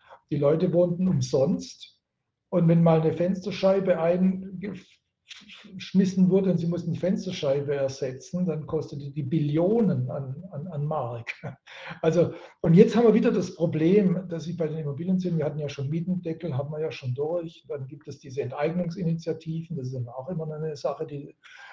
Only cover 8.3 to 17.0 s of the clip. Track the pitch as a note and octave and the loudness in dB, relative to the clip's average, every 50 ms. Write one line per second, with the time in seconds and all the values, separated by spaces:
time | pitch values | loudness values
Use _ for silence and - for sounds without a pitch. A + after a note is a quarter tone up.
8.3 | - F3+ F3+ F3 D3+ D#3 C#3 - - D#3 C3+ - D#3 C#3 C#3+ C#3 C3+ D3+ C#3 - | -4 -2 -2 -2 -2 -4 -6 -4 -4 -4 -4 -6 -10 -10 -12 -8 -8 -8 -4 -2
9.3 | E3+ D3+ D3 C#3+ D3 D#3+ E3+ F#3 A3 A#3 A3 F3 C#3+ B2+ B2 B2+ - D3 C3+ B2+ | 0 0 0 2 2 2 2 2 2 2 2 2 2 0 -2 -4 -4 -8 -8 -8
10.3 | C3+ D#3+ F#3 - - C#3 D#3 F#3+ D#3+ C#3+ D3 D3+ D#3 D3+ B2+ A#2 A#2+ A#2 A#2 - | -10 -12 -12 -12 -12 -12 -10 -8 -6 -6 -4 -4 -2 -4 -4 -4 -6 -8 -10 -12
11.3 | - - - - - - _ - - - - - - - - E3 D#3+ F3 D#3 - | -12 -12 -12 -14 -14 -14 _ -20 -20 -16 -14 -14 -10 0 0 2 4 4 2 2
12.3 | - - - - - _ - D#3+ E3 F3+ A3+ - - A3 A#3+ A3 F#3+ A#3 B3+ B3 | 0 -6 -14 -20 -10 _ 4 8 10 10 10 10 8 6 6 6 6 6 4 4
13.3 | - F#3+ - - - - E3 D#3 C3 D#3 D#3 E3 F#3+ G#3 G3 F3 E3+ E3 - - | 2 2 -2 -4 -2 -2 -2 0 0 2 4 6 6 6 6 4 2 0 -2 -6
14.3 | E3 E3 C#3+ E3+ E3 - E3 D3 D3 D#3+ D3+ C#3+ C3+ B2+ E3+ F#3 F#3 F#3 F#3 F3+ | -8 -8 -6 -8 -4 -4 -4 -4 -4 -6 -6 -6 -6 -6 -2 -2 0 0 0 0
15.3 | E3 D#3+ C#3+ D3 C#3+ D3+ D3 C#3 - - C3+ C#3 D#3+ E3+ E3+ F3+ F3+ E3+ - E3 | 0 0 -2 -2 -2 -4 -6 -6 -6 -6 -6 -4 -4 -4 -2 -2 -4 -4 -4 -6
16.3 | D#3+ - - E3+ C3 B2+ C#3 C#3+ D#3 D#3 D#3 D#3 C3 - | -8 -6 -6 -6 -4 -4 -4 -6 -6 -6 -6 -6 -6 -6